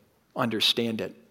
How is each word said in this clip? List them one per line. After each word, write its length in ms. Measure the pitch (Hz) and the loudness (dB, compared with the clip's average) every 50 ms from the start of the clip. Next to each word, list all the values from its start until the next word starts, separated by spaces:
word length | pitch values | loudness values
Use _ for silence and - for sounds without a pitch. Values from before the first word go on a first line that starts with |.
| _ _ _ _ _ _ - | _ _ _ _ _ _ -4
understand 640 | - 131 117 113 104 98 - - - 117 117 110 104 | -2 0 0 0 2 2 2 2 2 0 0 -2 -4
it. 160 | 95 - - - - _ | -6 -6 -10 -14 -20 _